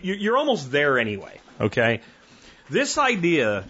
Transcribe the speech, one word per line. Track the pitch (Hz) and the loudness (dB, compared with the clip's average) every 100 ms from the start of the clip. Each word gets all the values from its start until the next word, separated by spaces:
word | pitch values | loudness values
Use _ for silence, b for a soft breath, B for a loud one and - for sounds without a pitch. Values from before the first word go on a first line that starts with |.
you, | 185 | -4
you're | 196 202 247 | -4 0 0
almost | 302 214 131 | 0 -2 -2
there | 143 147 127 | 0 2 2
anyway, | 110 98 - - - - | 0 -4 -10 -18 -16 -4
okay? | 107 - 117 113 B B B B B B - | -2 2 2 2 B B B B B B -6
This | 160 277 - | -2 0 0
idea | 269 233 170 160 113 101 92 | 0 2 2 2 2 -2 -6